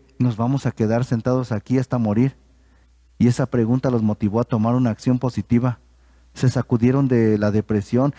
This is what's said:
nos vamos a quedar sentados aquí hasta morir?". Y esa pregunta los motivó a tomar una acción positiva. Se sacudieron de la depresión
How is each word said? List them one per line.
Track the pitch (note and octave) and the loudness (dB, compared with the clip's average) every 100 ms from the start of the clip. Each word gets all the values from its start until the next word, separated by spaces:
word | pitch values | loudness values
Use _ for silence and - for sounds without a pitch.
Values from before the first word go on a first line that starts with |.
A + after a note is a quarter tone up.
| _ - | _ -2
nos | B2 G#2+ | -2 0
vamos | A#2+ C#3 | -2 -2
a | B2 | -2
quedar | - G#2+ A#2 | -2 0 0
sentados | B2+ A2+ B2+ B2+ A#2+ | 0 -2 0 -2 -2
aquí | G#2 - B2+ | -6 -2 -2
hasta | B2 B2 | -2 -2
morir?". | A2 G#2 C3+ - _ _ _ _ _ _ _ - | 0 2 0 -2 _ _ _ _ _ _ _ 0
Y | A#2+ | 0
esa | - C3 | 2 -2
pregunta | B2 A2+ B2+ C3+ | 0 0 0 0
los | A#2+ | 0
motivó | G#2+ G#2 G#2 A2+ | 0 0 -2 -2
a | |
tomar | B2 A2+ A2+ B2 | -2 0 0 0
una | B2 | 0
acción | G#2 C3 B2 | -2 -2 -2
positiva. | B2+ D#3 - A#2+ B2 A#2 _ _ _ _ _ | -2 -4 0 0 0 -6 _ _ _ _ _
Se | - C3 | -2 0
sacudieron | C3 - A#2 B2 C3+ C3+ | 0 -2 2 2 2 2
de | A#2+ A2 G#2+ | 2 2 2
la | G#2 | 0
depresión | G#2 - G#2+ - A#2+ C#3+ | 0 0 -2 0 0 0